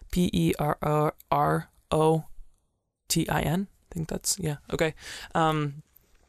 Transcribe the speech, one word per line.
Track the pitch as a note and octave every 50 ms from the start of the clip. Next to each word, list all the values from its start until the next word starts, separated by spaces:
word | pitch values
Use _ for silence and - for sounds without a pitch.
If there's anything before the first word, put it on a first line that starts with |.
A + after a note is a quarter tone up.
| - -
P | - F3+ F3+ -
E | - - E3 E3 - -
R | D3+ D3 - - - D3+ D3+ D3+ D3+ D#3 - - - -
R | - C#3+ D3 D3+ D#3 D#3+ D#3+ - _ _ _ -
O | - D#3 D#3 D#3+ D#3+ D#3+ D#3+ - - - - - - _ _ _ _ _ _ _ _ _ _ -
T | - E3 - -
I | D3+ D3+
N. | - D3 D#3 F#3+ G3+ - _ _ _ -
I | -
think | E3+ D#3+ -
that's, | - - - - - -
yeah, | E3+ D#3 D3 - - -
okay. | - - E3 D#3+ - - - - - - - - -
Um, | E3+ D#3+ D#3+ D#3 D3+ D3 C#3+ C#3+ D#3 - _ _ _ _ _ _ _ _